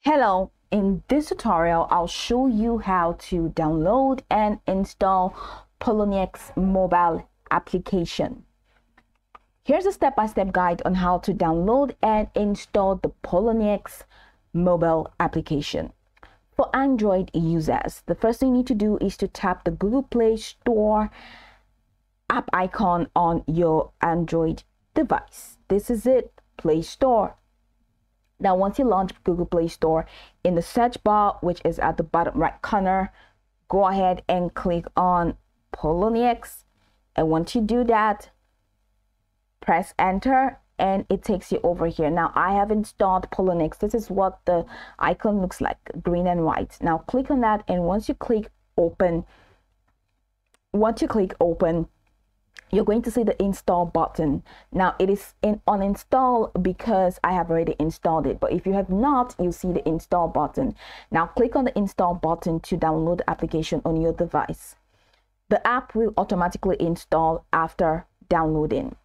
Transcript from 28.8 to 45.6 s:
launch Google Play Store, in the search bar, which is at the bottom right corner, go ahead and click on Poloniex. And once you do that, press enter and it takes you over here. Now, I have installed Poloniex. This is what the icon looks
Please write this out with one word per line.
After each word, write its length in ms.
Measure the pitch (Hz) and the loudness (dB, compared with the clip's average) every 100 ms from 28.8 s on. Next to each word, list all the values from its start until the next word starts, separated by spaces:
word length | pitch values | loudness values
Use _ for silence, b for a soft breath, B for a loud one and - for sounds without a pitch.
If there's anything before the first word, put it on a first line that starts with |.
| 262 | 2
launch 260 | 190 185 - | 2 0 -4
Google 220 | - 170 170 | -2 -2 0
Play 220 | 175 165 | 0 -2
Store, 400 | - 160 160 170 B B B | -2 0 0 -2 B B B
in 120 | 180 170 | 0 0
the 80 | |
search 400 | 170 - 240 247 | 0 0 0 0
bar, 340 | 214 208 202 - | 2 4 2 0
which 200 | 175 175 | -4 -2
is 140 | 170 165 | -4 -2
at 200 | 143 165 | -2 -2
the 60 | |
bottom 360 | 160 165 170 - | -2 0 0 0
right 180 | 160 - | -2 -4
corner, 480 | - 208 185 190 190 b b b _ _ _ | -4 0 0 0 -2 b b b _ _ _
go 160 | 185 190 | 2 2
ahead 380 | 190 185 180 - | 2 2 0 -2
and 240 | 180 175 | -2 -2
click 340 | - 190 170 170 - | -4 -2 -2 -2 0
on 400 | 180 175 170 - _ _ _ | 2 2 0 -4 _ _ _
Poloniex. 920 | - 151 170 208 226 240 233 - - _ _ _ _ _ - | -6 -2 0 0 2 2 0 -6 -20 _ _ _ _ _ -2
And 140 | 160 | 0
once 240 | 160 170 | 0 0
you 80 | 240 | -2
do 220 | 214 240 | 0 0
that, 480 | 240 220 214 208 - _ _ _ _ _ _ _ _ _ _ _ _ _ | 2 2 2 -2 -8 _ _ _ _ _ _ _ _ _ _ _ _ _
press 340 | - 170 - - | 0 0 0 -2
enter 580 | 175 190 262 262 269 - _ - | 0 0 2 2 0 -4 _ -4
and 260 | 190 196 - | 0 0 -2
it 160 | 190 | -4
takes 280 | - 202 - | -2 -4 -2
you 80 | 190 | -2
over 220 | 170 175 170 | -2 0 -4
here. 240 | 160 151 | 0 0
Now, 220 | 170 165 | 0 0
I 200 | - 175 | 0 2
have 180 | 202 208 | 2 0
installed 580 | 214 208 _ 196 185 - | 0 -2 _ 0 2 -2
Poloniex. 480 | - 190 170 156 - | -2 0 0 -2 -2
This 160 | 208 | -4
is 160 | 233 208 | -4 -4
what 300 | 190 190 185 - | -2 -2 -2 -2
the 200 | 175 165 B B B | 0 -2 B B B
icon 420 | - 180 220 208 | -2 0 0 0
looks 220 | 185 - | -2 -4